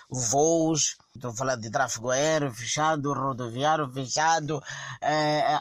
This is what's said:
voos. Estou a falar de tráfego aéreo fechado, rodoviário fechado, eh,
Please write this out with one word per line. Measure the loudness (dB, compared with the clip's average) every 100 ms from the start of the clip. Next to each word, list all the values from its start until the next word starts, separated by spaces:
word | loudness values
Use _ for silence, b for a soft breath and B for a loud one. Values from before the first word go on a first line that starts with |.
| B
voos. | -4 0 4 4 4 2 2 0 -4 _ -12
Estou | -10
a | -4
falar | -2 -2
de | -2
tráfego | 0 0 -2 0
aéreo | 2 2 2 0
fechado, | -4 -6 0 0 0 -2
rodoviário | -2 -2 -4 -6 -2 2 2 0
fechado, | -4 -4 0 2 2 0 -6 B B -10 -6
eh, | 0 2 2 2 2 0